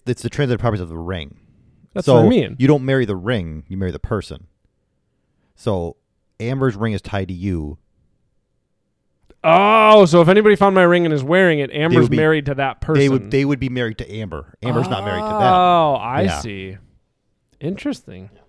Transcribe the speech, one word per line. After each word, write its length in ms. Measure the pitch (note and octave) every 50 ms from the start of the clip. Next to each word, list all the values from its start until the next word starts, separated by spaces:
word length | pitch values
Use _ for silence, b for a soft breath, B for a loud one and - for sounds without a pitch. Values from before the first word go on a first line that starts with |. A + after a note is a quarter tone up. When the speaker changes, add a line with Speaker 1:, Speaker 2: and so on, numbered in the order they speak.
| -
Speaker 1:
it's 160 | - A#2+ -
the 80 | - A#2
transitive 300 | - - D3 B2+ B2 G#2
properties 220 | - A#2+ G#2+ G2
of 80 | F2+ E2
the 80 | E2 E2
ring. 400 | E2 E2+ F#2+ F2 D2+ C#2 - _ _ _ _ _ _ _ _ _ _ _ -
Speaker 2:
That's 120 | G3+ F3+
Speaker 1:
So 100 | - C3
Speaker 2:
what 100 | B2 D3+
I 40 | F#3+
mean. 260 | B3+ A3 C#3 - - B2+
Speaker 1:
you 80 | B2 C3+
don't 180 | D3+ C#3+ B2+
marry 200 | C3 C3+ C3+ B2+
the 100 | G2+ G2+
ring, 480 | F#2 F2+ G#2+ B2+ A2 F2 E2 D#2 D#2 D2 -
you 100 | F#2 F#2+
marry 140 | G2 F#2
the 80 | E2+ -
person. 480 | - - - G2+ F#2 - - - - _ _ _ _ _ _ _ _ _ _ _ _ _ _ _ _ _ _ _ _ _ _
So 420 | _ - A#2+ G#2 F#2 E2+ E2+ - _ _ _ _ _ _ _ _ -
Amber's 360 | A2 A#2 C3 C3+ C3+ C3 G#2+
ring 180 | G2+ A2 A2+ G#2+
is 80 | F#2+
tied 260 | - - - G2+ F#2+ F2+
to 40 | F#2
you. 440 | F2 F2+ G2+ F#2 E2 D#2 D2 D2+ - _ _ _ _ _ _ _ _ _ _ _ _ _ _ _ _ _ _ _ _ _ _ _ _ _ _ _ _ _ _ _ _ -
Speaker 2:
Oh, 640 | D#3+ E3 F3 G3 G#3 G#3+ A3+ G#3+ G#3+ G#3+ G#3+ G3
so 160 | E3 D#3 F3
if 60 | E3+ D#3
anybody 280 | F#3+ G#3 A3 G#3+ G#3
found 200 | - G3+ G3 F#3+
my 80 | F#3+ F3+
ring 200 | F3 F3 F3 F3
and 80 | E3 D#3
is 100 | D3 C3
wearing 360 | C#3 E3 F#3 F#3+ F3+ D#3+ D3
it, 120 | C#3 B2+
Amber's 320 | - D3 D3+ D#3+ - - B2
Speaker 1:
would 80 | A#2+
be, 60 | D3 D3+
Speaker 2:
married 280 | D#3 D#3 D#3+ D#3 C#3+
to 100 | C#3 C#3
that 240 | C3 C#3 C3+ A#2+ -
person. 200 | - - D#3+ D3
Speaker 1:
they 100 | C#3 C#3
would, 220 | C3+ C3 G2+ G2
they 120 | A2+ C3+ C#3
would 160 | C#3 D3 B2+
be 100 | C3+ C3
married 280 | B2+ B2+ B2 A2+ G#2+ -
to 140 | A#2+ -
Amber. 420 | G2 A2 A2 F#2+ D#2+ D2+ C#2 _ - -
Amber's 260 | - B2 A#2+ A#2 C3 -
not 160 | B2+ - -
married 180 | - - -
to 60 | G#3+ -
them. 140 | - -
Speaker 2:
Oh, 540 | G3+ F#3 F#3 F3+ F3+ F3+ F3 E3+ D#3+ D3+ C#3 B2
I 240 | G2+ A#2 B2+ C#3+ F3+
Speaker 1:
Yeah. 160 | G3 A#2 D2
Speaker 2:
see. 360 | - A#2 G2+ G2 F#2+ F#2+ F#2 F#2 _ _ _ _ _ _ _ _ _ _ _ _ _ _ _ -
Interesting. 680 | - D#3 G3 G3 - D4 C4 - _ - - F#2 F#2 G2 _ _ _